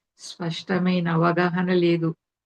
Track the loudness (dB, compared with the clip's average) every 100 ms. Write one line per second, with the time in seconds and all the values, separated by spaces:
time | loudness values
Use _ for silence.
0 | _ _ -20 -10 -8 -8 -4 -2 0 0
1 | 0 2 2 2 0 0 0 2 2 2
2 | 0 -4 _ _